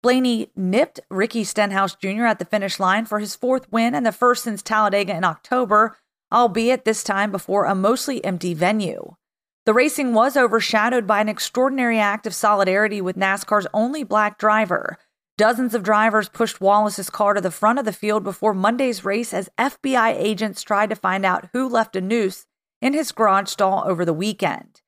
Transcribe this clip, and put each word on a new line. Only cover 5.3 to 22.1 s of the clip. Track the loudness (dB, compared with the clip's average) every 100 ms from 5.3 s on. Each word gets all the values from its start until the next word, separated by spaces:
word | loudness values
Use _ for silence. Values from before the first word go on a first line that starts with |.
| -2 -4 -2 2 4 2 -2 _ _ _
albeit | 2 2 2 0 0
this | 0 -2
time | -2 -2 -2
before | -4 -2 0
a | 2
mostly | 2 2 0 -2 -4
empty | -4 -4 -4
venue. | 0 0 0 -4 -6 -12 -18 _ _ _ _
The | 2
racing | 4 2 0 0
was | 2 2 4
overshadowed | 2 2 0 0 2 0 0
by | 0
an | 0
extraordinary | -4 -6 0 0 2 0 2
act | 0 -2 -6
of |
solidarity | -2 2 2 2 2 2 0
with | -4 -2
nascar's | -2 -2 0 0 0
only | -2 -2 -2
black | -2 0 0 0
driver. | 2 2 2 -2 -4 -12 _ _ _ 2
Dozens | 2 2 0
of | -2
drivers | 2 4 4 2 -2
pushed | -2 -4 0
Wallace's | 4 4 2 -2 -10
car | -2 0
to | 2
the | -2
front | 0 0 2
of | -2
the |
field | -4 -2 -2
before | -2 -2 -2
Monday's | 2 0 0 -2 -2 -4
race | -4 -4
as | -6 -6 -4
F | -4 -2
B | -2 2
I | 2
agents | 0 -2 -2 -4 -6
tried | -2 0 0
to | -2
find | -2 -2
out | 0 -2 -4
who | -6 -2
left | -2 -2 -4
a |
noose | -2